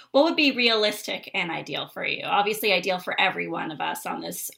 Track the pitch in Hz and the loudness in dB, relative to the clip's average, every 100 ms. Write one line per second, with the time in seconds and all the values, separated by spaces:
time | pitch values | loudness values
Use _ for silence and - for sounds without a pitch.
0 | - 269 320 330 285 240 233 220 208 214 | 2 4 6 4 4 4 4 4 2 0
1 | - 190 - 190 170 151 147 147 - 185 | -6 -8 -6 -4 -4 -6 -6 -8 -8 -6
2 | 156 135 143 185 202 214 220 185 185 180 | -4 -4 0 2 2 0 2 2 0 -2
3 | - - 185 175 170 165 165 151 160 156 | -2 0 0 0 -6 -6 -6 -6 -6 -4
4 | 180 170 170 175 - | -6 -6 -8 -8 -10